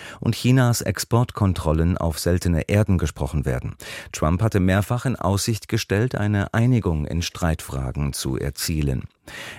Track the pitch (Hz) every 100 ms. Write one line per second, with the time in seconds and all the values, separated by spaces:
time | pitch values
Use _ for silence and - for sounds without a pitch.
0 | - - - - 120 131 123 117 - 92
1 | - 120 123 - 98 87 80 80 85 92
2 | 82 78 85 90 90 80 - 101 107 90
3 | 78 - 71 73 65 62 - - - -
4 | - - 78 87 110 101 92 95 - 123
5 | 135 - 90 98 - 110 - 113 - 98
6 | 127 - 104 104 101 117 120 120 92 78
7 | 73 85 82 - 85 78 - 69 65 71
8 | 71 - - 65 71 - - 78 71 64
9 | - _ - - -